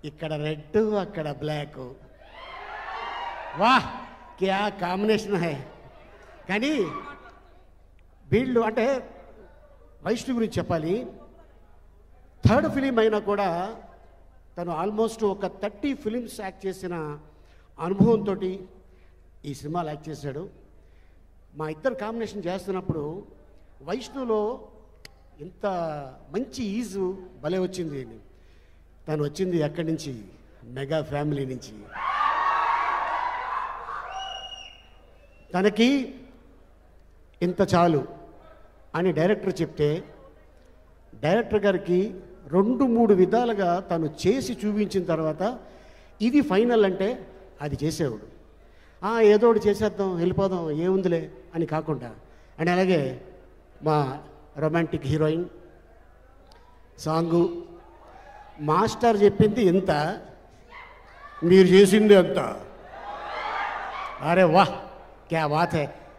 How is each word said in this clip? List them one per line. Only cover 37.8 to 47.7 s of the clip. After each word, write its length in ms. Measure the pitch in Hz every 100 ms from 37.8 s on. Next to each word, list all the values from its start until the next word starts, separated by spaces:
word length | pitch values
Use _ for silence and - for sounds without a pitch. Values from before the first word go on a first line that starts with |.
| 175 151 127 - - - - - - - -
అని 180 | 160 185
డైరెక్టర్ 480 | 151 175 208 196 156
చెప్తే, 440 | 165 - 147 160 - - - - - - - - - - -
డైరెక్టర్ 500 | 110 139 202 233 214
గారికి 500 | 202 185 180 180 208 185 - - -
రెండు 380 | 170 202 254
మూడు 300 | 269 233 233
విధాలుగా 640 | 190 180 226 240 214 180 175
తను 260 | 196 170 156 156 175
చేసి 260 | 262 -
చూపించిన 520 | 240 208 208 202 196
తర్వాత 540 | 170 160 156 156 196 247 - - - - - -
ఇది 180 | 220 294
ఫైనల్ 440 | 294 190 240 233
అంటే 420 | 196 180 196 254 - - - -
అది 180 | 147